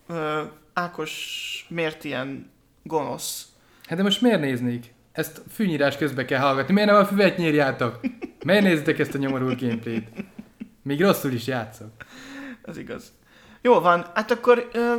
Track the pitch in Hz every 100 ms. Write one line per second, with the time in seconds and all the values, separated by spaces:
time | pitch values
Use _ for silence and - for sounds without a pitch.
0 | _ 170 156 151 147 - _ - 175 170
1 | 156 - - - - - - 170 160 156
2 | 151 127 135 135 - _ _ _ 151 156
3 | 131 151 - - - _ _ _ - 165
4 | 196 196 247 202 143 123 123 120 - _
5 | _ - 151 - - - 208 151 143 139
6 | 151 127 127 135 139 135 131 196 208 208
7 | 202 202 190 - 170 147 139 123 123 -
8 | 240 - - - 151 202 202 160 147 151
9 | 143 139 135 135 127 127 127 117 117 113
10 | 107 - 98 - - _ - _ 139 143
11 | 196 190 147 123 117 127 107 - 107 -
12 | - 262 269 277 277 240 - 170 - -
13 | - _ _ _ - - 247 214 170 175
14 | - - 214 233 247 240 233 233 240